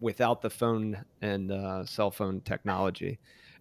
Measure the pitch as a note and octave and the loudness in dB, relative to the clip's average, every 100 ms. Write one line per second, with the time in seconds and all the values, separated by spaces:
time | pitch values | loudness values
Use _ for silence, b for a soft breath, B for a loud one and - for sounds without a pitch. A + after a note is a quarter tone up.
0 | A2+ G2+ A#2 A#2+ A2 - A#2 A2+ G#2+ G#2 | -2 2 2 2 -2 2 2 2 0 -4
1 | - - G#2 G2 F#2+ G2 G2 F#2+ F#2 - | -10 -4 -2 0 -2 -2 -2 -4 -4 0
2 | G#2 - G2 F#2+ - - G2+ F#2 F#2+ F2+ | 0 0 -2 -2 -4 -2 0 2 2 0
3 | F#2 - b b b b | -4 -6 b b b b